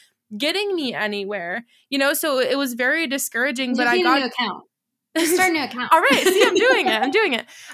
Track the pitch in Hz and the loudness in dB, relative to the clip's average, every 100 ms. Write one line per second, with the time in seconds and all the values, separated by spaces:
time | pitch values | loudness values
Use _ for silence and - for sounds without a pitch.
0 | _ _ _ 208 294 381 403 359 262 156 | _ _ _ -4 -2 -2 -2 -2 -4 -4
1 | 208 202 196 202 170 220 233 _ - 277 | -4 -4 -6 -8 -8 -10 -12 _ -6 0
2 | 277 302 320 262 247 269 277 240 254 320 | 0 0 -2 0 0 0 -2 -2 -2 0
3 | 311 269 - 226 277 254 254 240 240 370 | -2 -4 -4 -4 -4 -2 -4 0 0 2
4 | 339 269 247 - 214 - - _ _ _ | 4 2 0 -4 -6 -6 -14 _ _ _
5 | _ 320 330 359 370 311 262 247 233 320 | _ -2 0 2 2 0 -4 -6 2 2
6 | 466 508 285 381 440 359 480 466 277 220 | 4 2 2 4 4 4 4 4 2 0
7 | 254 392 392 233 - - - | 0 2 0 -2 -6 -20 -16